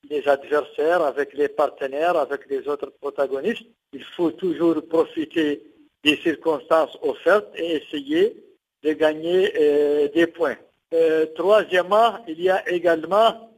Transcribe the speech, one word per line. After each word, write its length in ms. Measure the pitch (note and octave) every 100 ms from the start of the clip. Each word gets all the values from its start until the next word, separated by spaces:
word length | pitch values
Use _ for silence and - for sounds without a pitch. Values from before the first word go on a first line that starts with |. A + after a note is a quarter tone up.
| C#3+
les 160 | D3 C#3+
adversaires, 760 | C#3 - D3 - - D3+ F3
avec 300 | D3+ B2+ C#3
les 140 | C3+ C#3+
partenaires, 680 | C#3+ C#3+ - C3+ C#3 E3+ F3
avec 240 | C3 C#3 -
les 160 | C3+ B2+
autres 240 | C#3+ C3+ _
protagonistes. 640 | C#3 C#3 C3+ C3+ E3+ A#3 - _ _
Il 120 | C#3 - -
faut 160 | E3
toujours 520 | - F#3 D3 E3+ D#3 -
profiter 760 | E3 D3+ E3+ D3 E3+ D3+ C#3+ - _ _ _
des 140 | D3+ D3+
circonstances 800 | E3+ C#3+ E3 D3 - E3 C#3+ -
offertes 460 | D3+ A2+ D#3+ G3+ G#3 -
et 200 | E3 D#3
essayer 640 | - D3+ C#3 D#3+ G#3+ - - _ _ _
de 100 | D3+
gagner, 600 | D3+ D#3 D#3 E3 F#3 G3 D#3+
euh, 520 | D3+ D3 D3 D3 C#3+
des 140 | D#3+ E3
points. 300 | E3+ D#3 A2+ _ _ _
Euh, 320 | E3 E3 D#3+ D#3 D#3+
troisièmement, 800 | F3 G3+ - F#3 F3 G#3 A#3 G3 -
il 140 | D#3+
y 100 | F3+
a 180 | F#3+ -
également 840 | F3 E3+ E3 D#3+ G3+ A3+ A3+ -